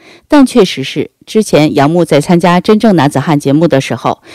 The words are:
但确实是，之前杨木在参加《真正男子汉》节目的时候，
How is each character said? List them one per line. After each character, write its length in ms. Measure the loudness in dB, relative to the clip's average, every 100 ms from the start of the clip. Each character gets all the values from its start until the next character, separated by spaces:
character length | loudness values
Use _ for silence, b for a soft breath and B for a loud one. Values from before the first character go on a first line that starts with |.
| b b b
但 160 | 2
确 180 | 2 2
实 220 | 0 -2
是， 260 | -8 -8 -10 _
之 180 | -6 -4
前 320 | 0 0 0
杨 160 | 0 0
木 140 | 0
在 160 | 0 0
参 180 | 2 0
加 220 | 2 0
《真 160 | 2 2
正 160 | 2
男 140 | 2 0
子 100 | -2
汉》 200 | -2 -2
节 100 | 0
目 160 | 0 0
的 140 | 0
时 140 | -2
候， 280 | -6 -6 -6 B